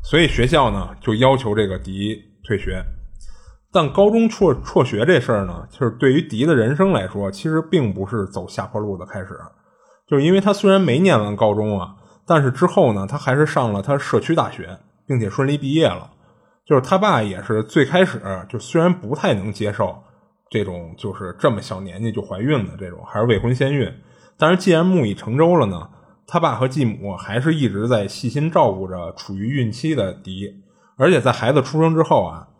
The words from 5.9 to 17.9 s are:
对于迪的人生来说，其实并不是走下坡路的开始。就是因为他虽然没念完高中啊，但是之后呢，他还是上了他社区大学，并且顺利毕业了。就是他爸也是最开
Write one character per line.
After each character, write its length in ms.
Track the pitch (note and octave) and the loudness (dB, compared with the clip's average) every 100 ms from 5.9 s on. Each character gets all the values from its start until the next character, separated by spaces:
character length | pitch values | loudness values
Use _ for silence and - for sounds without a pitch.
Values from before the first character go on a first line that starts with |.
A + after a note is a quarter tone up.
对 200 | - C3+ | 2 2
于 80 | C3+ | 2
迪 240 | G2+ G#2+ | 0 -2
的 100 | C#3+ | 2
人 220 | D3 A2 C#3+ | 2 2 2
生 160 | F#3+ | 2
来 160 | D#3 F#2 | 2 -2
说， 220 | G2+ G2 | -6 -6
其 140 | G2 | -6
实 180 | D#3+ D#3 | -2 -2
并 320 | D#3+ F#3 A#2+ | 0 0 0
不 120 | F#2+ G2 | -2 -4
是 200 | A#2 F#2+ | -4 -6
走 200 | - E2 | -8 -10
下 200 | - F#2+ | -10 -8
坡 140 | A2 | -6
路 180 | G#2 F#2+ | -6 -8
的 80 | D#2 | -10
开 140 | G#2 | -12
始。 180 | F#2 F#2+ - _ _ _ _ _ _ | -12 -16 -18 _ _ _ _ _ _
就 80 | C#3+ | 2
是 60 | |
因 100 | D3+ | 4
为 80 | F#3+ | 4
他 120 | G3 | 4
虽 180 | G3+ G3+ | 2 4
然 100 | G3 | 4
没 180 | F3+ B2 | 4 4
念 200 | F#3+ C3+ | 4 4
完 160 | G#2 | 2
高 200 | G#2 A2 | 2 2
中 260 | G#2 G#2+ G2+ | 2 0 -2
啊， 140 | F2+ - - _ - | -4 -12 -20 _ 0
但 160 | E3 | 2
是 80 | C3+ | 2
之 160 | B2+ F3+ | 2 2
后 260 | - D3+ | 4 2
呢， 140 | G#2 F#2+ | 2 -4
他 100 | B2+ | -6
还 180 | - | -2
是 120 | C3 D3+ | 2 2
上 260 | - B2 | 2 0
了 80 | G2+ | -2
他 160 | G2 C#3 | 0 -2
社 240 | - A#2 | 0 -2
区 140 | - | 0
大 160 | D#3+ G#2+ | 0 0
学， 280 | - E2+ F#2+ _ _ _ | -6 -14 -16 _ _ _
并 120 | C3 | -2
且 120 | G#2 | -2
顺 180 | G2 C3+ | -2 -2
利 80 | D3 | -2
毕 160 | C#3+ | -2
业 160 | D3+ D3+ | 2 2
了。 220 | F2+ E2 _ _ _ _ _ _ | 0 -12 _ _ _ _ _ _
就 100 | C#3+ | 2
是 40 | |
他 160 | C3 F#3+ | 4 0
爸 260 | G#3 D3 | 2 2
也 200 | G#2+ F#2 | 0 -6
是 200 | - A2 | -4 -4
最 200 | A2 - | 0 2
开 200 | C3 | 2